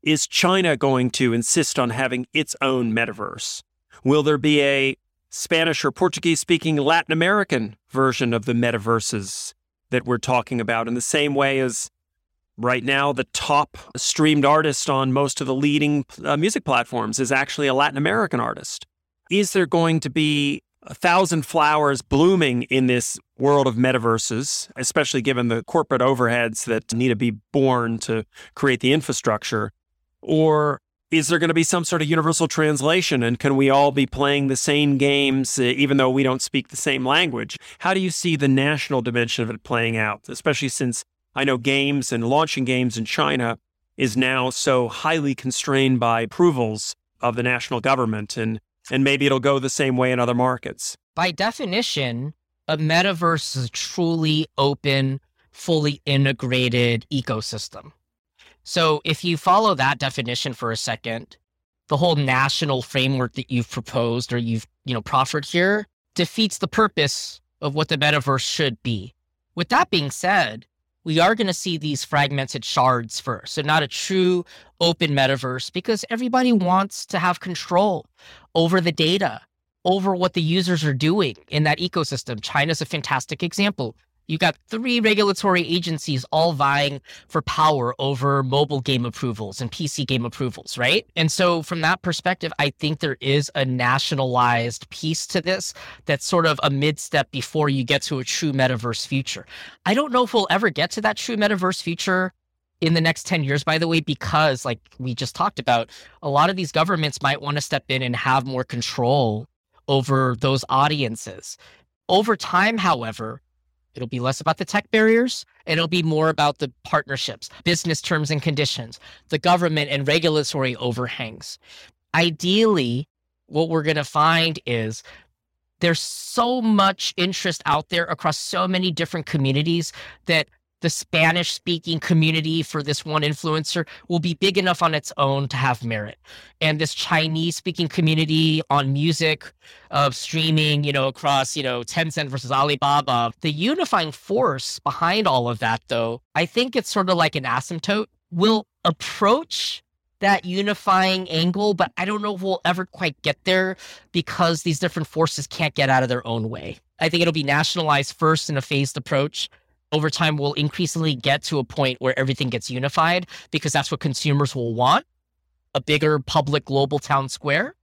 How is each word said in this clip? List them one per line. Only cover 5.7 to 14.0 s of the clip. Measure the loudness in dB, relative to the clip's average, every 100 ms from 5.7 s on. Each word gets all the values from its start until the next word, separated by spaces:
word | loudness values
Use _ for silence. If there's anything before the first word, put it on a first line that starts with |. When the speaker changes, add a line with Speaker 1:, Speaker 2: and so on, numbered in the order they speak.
| 2
Speaker 1:
or | -2
Portuguese-speaking | 0 0 2 0 0 0 0 2 0
Latin | 2 2 2
American | 0 2 2 0 -2 -4 -10 _
version | 0 2 2 0 0
of | 0
the |
metaverses | 0 2 0 0 0 0 -6 -6 -10 -12 _ _ _ _
that | -4 0
we're | -2
talking | 0 0 0 -4
about, | -2 -2 -2
in |
the | -4
same | -2 0 0
way | 0 0 0
as | -2 -4 -10 _ _ _ _ _ _ -4
right | 0 0
now | 0 0 0
the | -2 -4
top | -4 0 2 0 -8 -16
streamed | -6